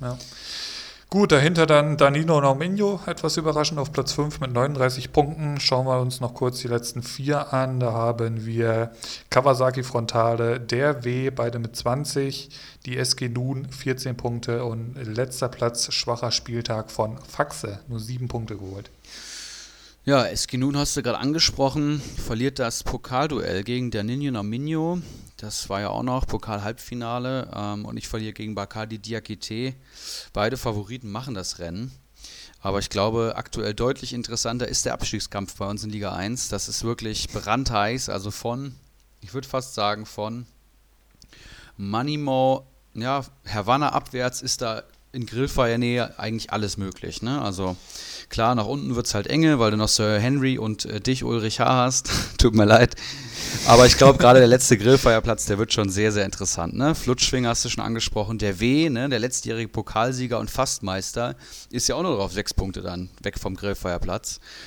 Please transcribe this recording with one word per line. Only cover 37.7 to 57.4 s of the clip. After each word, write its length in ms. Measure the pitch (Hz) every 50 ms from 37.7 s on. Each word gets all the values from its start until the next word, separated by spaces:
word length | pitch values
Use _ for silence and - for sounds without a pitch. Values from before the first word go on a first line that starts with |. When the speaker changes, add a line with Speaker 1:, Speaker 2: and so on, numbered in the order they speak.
| 117 104 101 107 120 131 -
Speaker 2:
Also 240 | - 98 98 95 104
von, 440 | 104 - - 117 120 131 139 139 131 - - _ _ _ _ _ _ _
ich 140 | - 95 -
würd 120 | 135 135
fast 280 | - - 131 127 - -
sagen, 300 | 113 104 104 104 104 107
von 400 | - - - 104 107 113 120 120 - _ _ _ _ _ _ _ _ _ _ _ _ _ _ - - - - - - - - - - -
Manimo, 880 | - 98 98 101 113 131 147 151 151 147 139 131 131 131 131 135 135 135 _ _ _ _ _ -
ja, 280 | 110 117 127 139 139 131 - - _ _ -
Havanna 380 | 107 107 95 101 127 139 151 -
abwärts 520 | - 139 - - - 123 123 123 - -
ist 200 | - 127 - -
da 220 | 127 113 110 107 - - _ _ _ _
in 140 | - 127 117
Grillfeuernähe 920 | 104 110 120 135 143 - 139 127 117 117 120 123 120 120 120 117 - - -
eigentlich 320 | 98 110 110 110 - -
alles 240 | - 110 107 98 -
möglich, 460 | - 98 95 90 - - 82 82 -
ne? 200 | - 117 135 147
Also 360 | - 104 92 90 95 92 90 - - - - - - - - - -
klar, 260 | - - 117 113 117 127
nach 120 | 117 104
unten 300 | 110 139 143 135 135 123
wird's 160 | 117 117 - -
halt 140 | 104 101
enge, 320 | - 131 151 160 160 151 127
weil 120 | 117 107
du 60 | 104
noch 100 | 107 107
Sir 320 | 107 - - 110 107 107 104
Henry 380 | 107 127 139 143 131 131 131
und, 260 | 117 110 110 107 101 -
äh, 140 | 104 104 104
dich, 240 | - 127 131 131 123
Ulrich 380 | 120 117 117 107 110 - -
H. 40 | 120 127 131 127 123
hast. 240 | 127 127 - - - - - -
<laughs> 140 | - -
Tut 160 | - - 120 110
mir 120 | 110 104
leid. 300 | 104 113 113 123 - - - - - - - - - - - - - - - -
Aber 200 | - 120 120 127
ich 120 | 123 -
glaub, 220 | - 139 135 135 -
gerade 200 | 123 120 127 131
der 80 | 127 117
letzte 280 | 123 127 - - 131
Grillfeierplatz, 680 | 101 101 120 135 135 - 123 113 113 - 120 117 - -
der 120 | - 104
wird 140 | 98 117 -
schon 180 | - 117 107 98
sehr, 220 | 90 98 107 110
sehr 140 | 104 104 98
interessant, 480 | 95 - - 98 - - - 85 - -
ne? 200 | 110 131 151 160
Flutschfinger 520 | - - 120 127 - - - - 127